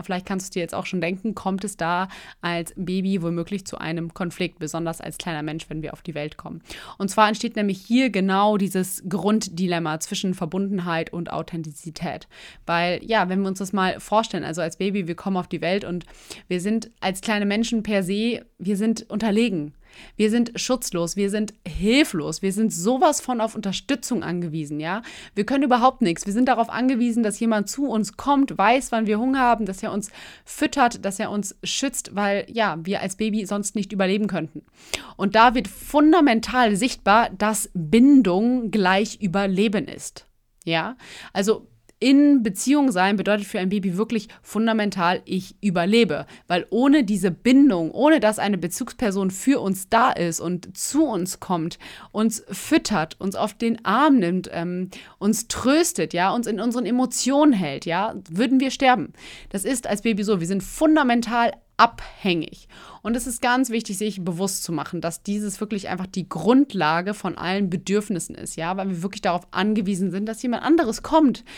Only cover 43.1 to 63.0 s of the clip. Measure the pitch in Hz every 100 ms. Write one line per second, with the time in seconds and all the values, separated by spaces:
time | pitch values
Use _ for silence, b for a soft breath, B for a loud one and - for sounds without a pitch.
43.1 | 202 190 208 202 208 185 202 185 175 220
44.1 | 233 - B - 214 226 220 202 190 175
45.1 | 185 - 185 185 - 208 175 175 233 214
46.1 | 147 - B B 175 - 214 277 302 202
47.1 | 208 190 160 240 262 277 180 160 - 285
48.1 | 320 214 214 202 190 170 - 247 - 226
49.1 | 190 190 185 - 277 190 190 - 226 254
50.1 | - 170 165 165 175 - - - 277 302
51.1 | 202 156 - - 175 160 - B B B
52.1 | 208 220 220 - 190 - 320 - 202 156
53.1 | - 196 - 208 - 233 233 - 220 302
54.1 | 262 170 185 - - 170 180 185 B B
55.1 | B 202 226 - - 233 302 339 - 160
56.1 | 170 185 240 226 214 233 240 208 247 247
57.1 | - 247 285 302 214 156 143 175 170 214
58.1 | - - 165 240 262 269 - 262 247 -
59.1 | - B B B 196 190 262 - 208 233
60.1 | 214 208 196 170 196 - - 311 311 262
61.1 | 240 226 240 233 - _ - 226 - -
62.1 | - 202 170 - - - B B B